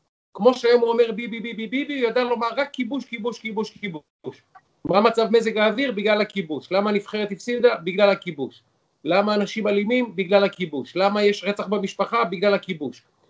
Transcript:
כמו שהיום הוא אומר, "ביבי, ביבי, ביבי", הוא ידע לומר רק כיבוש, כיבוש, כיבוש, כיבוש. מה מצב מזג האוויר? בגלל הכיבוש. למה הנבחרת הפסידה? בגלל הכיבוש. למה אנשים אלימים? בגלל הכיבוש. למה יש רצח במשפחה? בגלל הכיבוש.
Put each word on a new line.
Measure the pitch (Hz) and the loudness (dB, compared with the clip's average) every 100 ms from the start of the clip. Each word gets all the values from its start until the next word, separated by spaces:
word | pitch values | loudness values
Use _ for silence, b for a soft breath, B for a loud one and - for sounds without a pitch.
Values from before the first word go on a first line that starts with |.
| _ _ _ | _ _ _
כמו | - 226 | 0 2
שהיום | 240 233 240 | 4 4 4
הוא | 233 | 4
אומר, | 233 226 | 2 2
"ביבי, | 208 240 226 | 0 -8 -8
ביבי, | 233 214 220 | -8 -8 -4
ביבי", | 262 285 285 | -4 -4 -2
הוא | 233 | 0
ידע | 247 | 0
לומר | 247 233 233 226 | 0 0 -2 -2
רק | 277 | -4
כיבוש, | - 233 269 | -4 -6 -6
כיבוש, | - 233 233 226 | -8 -8 -8 -8
כיבוש, | 220 208 208 | -8 -6 -8
כיבוש. | - 202 151 - _ - - _ - _ _ | -8 -10 -10 -14 _ -14 -14 _ -20 _ _
מה | 151 185 | 0 4
מצב | 226 226 208 | 4 4 4
מזג | 226 226 208 | 4 2 2
האוויר? | 214 220 277 | 2 2 -2
בגלל | 202 208 214 | 0 2 2
הכיבוש. | 208 196 160 135 - | 0 -4 -6 -6 -2
למה | 185 208 | 0 0
הנבחרת | 208 202 214 208 | -2 -2 -6 -6
הפסידה? | 196 - 240 240 220 | -6 -6 2 4 2
בגלל | 165 190 202 | -2 2 4
הכיבוש. | 196 175 147 123 - _ _ _ _ | 4 -2 -6 -8 -10 _ _ _ _
למה | 143 185 208 | 0 2 2
אנשים | 208 202 220 208 | 0 -2 -2 0
אלימים? | 202 208 254 233 175 | 0 0 0 -2 -4
בגלל | 175 196 | 2 4
הכיבוש. | 196 - 175 143 123 175 | 2 0 -6 -6 -6 0
למה | 196 208 | 0 2
יש | 208 202 | 2 0
רצח | 196 202 190 | -2 -4 -4
במשפחה? | 208 190 - 190 233 | -4 -2 -4 -2 0
בגלל | 208 175 202 | -2 0 2
הכיבוש. | 196 - 160 135 - _ _ | 2 -2 -8 -8 -10 _ _